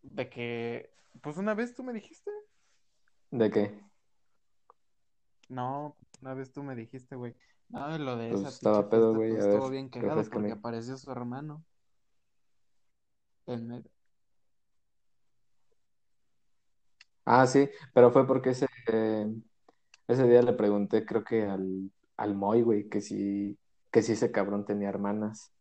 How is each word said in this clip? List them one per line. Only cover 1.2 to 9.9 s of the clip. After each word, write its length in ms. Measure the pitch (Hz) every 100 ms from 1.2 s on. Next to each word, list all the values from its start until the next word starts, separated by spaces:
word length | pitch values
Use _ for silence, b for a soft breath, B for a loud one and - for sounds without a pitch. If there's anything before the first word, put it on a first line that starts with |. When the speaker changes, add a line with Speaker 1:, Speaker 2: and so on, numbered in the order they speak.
Speaker 1:
pues, 160 | 147 151
una 180 | 202 214
vez 180 | 240
tú 100 | 240
me 80 | 254
dijiste. 360 | 226 - - - 415 415 _ _ _ _ _ _ _ _
Speaker 2:
¿De 180 | 120 107
qué? 320 | 104 104 - - _ _ _ _ _ _ _ _ _ _ _ _ _ _ _ _
Speaker 1:
No, 480 | 131 127 139 147 - - -
una 140 | 135 131
vez 180 | 135
tú 80 | 143
me 120 | 143 123
dijiste, 400 | 113 131 127 131
güey. 200 | 120 120 _ _ _
No, 260 | 240 143 160
y 40 |
lo 160 | 139 120
de 140 | 113
Speaker 2:
Pues, 120 | 104
Speaker 1:
esa 80 | 95
Speaker 2:
estaba 280 | - 104 107
Speaker 1:
pinche 80 | 101
Speaker 2:
pedo, 220 | 113 113
Speaker 1:
fiesta, 40 | 110
Speaker 2:
güey, 140 | 110
Speaker 1:
pues, 120 | 110
Speaker 2:
a 40 | 101
Speaker 1:
estuvo 140 | 104
Speaker 2:
ver, 80 | 131
Speaker 1:
bien 180 | 135
cagado 200 | 135